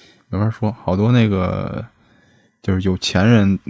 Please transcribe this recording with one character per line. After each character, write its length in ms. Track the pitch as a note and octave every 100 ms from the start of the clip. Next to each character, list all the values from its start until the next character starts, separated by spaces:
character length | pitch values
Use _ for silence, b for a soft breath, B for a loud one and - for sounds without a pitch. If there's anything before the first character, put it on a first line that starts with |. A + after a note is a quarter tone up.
| B B _
没 80 | F#2
法 120 | G#2+
说， 220 | - G#2+
好 240 | - - F#2+
多 160 | A2
那 160 | B2 A2
个， 580 | F#2+ F#2 F#2+ F#2 - A2+ _ _ _ _ _ _ _
就 140 | -
是 140 | F#2+ F#2+
有 100 | F#2
钱 300 | - F#2 G#2+
人 280 | A#2 G2 F#2